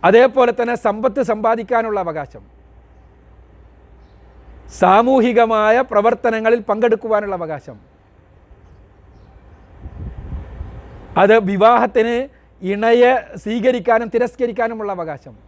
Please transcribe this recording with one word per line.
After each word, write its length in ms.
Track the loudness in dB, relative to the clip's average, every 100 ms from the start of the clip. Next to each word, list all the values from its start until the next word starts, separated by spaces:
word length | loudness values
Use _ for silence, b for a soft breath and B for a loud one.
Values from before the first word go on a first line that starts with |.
| 6
അതേപോലെ 440 | 6 6 4 0 0
തന്നെ 160 | -4 -2 -4
സമ്പത്ത് 340 | -2 -4 -2 -4
സമ്പാദിക്കാനുള്ള 680 | -2 0 -2 0 -2 -2 -4 -4
അവകാശം, 360 | -8 -10 -16 -20 _ -20 -20 _ -20 -20 _ -20 -20 -20 -20 -20 _ -20 -20 -20 -20 -20 -20 -20 -20 -20 0
സാമൂഹികമായ 1000 | 4 4 4 2 2 2 2 2 2 2 2
പ്രവർത്തനങ്ങളിൽ 720 | 0 0 0 -2 -2 0 -2 -2
പങ്കെടുക്കുവാനുള്ള 680 | -2 0 0 0 -2 -2 -8
അവകാശം, 360 | -8 -10 -12 -20 -20 _ _ _ _ _ _ -20 -20 -20 -20 _ -20 -20 -20 -20 -20 -20 -20 -20 -20 -14 -14 -14 -12 -12 -14 -16 -16 -16 -20 -20 -8 0
അത് 140 | 4 4 2
വിവാഹത്തിന് 680 | 2 4 4 2 0 -2 -2 -6 b b _
ഇണയെ 500 | -6 -2 2 4 4 2 -4 -14
സ്വീകരിക്കാനും 680 | -8 -2 0 0 2 0 0
തിരസ്കരിക്കാനുമുള്ള 760 | -2 -4 -4 -6 -4 -6 -4 -8 -8
അവകാശം 360 | -10 -12 -16 -20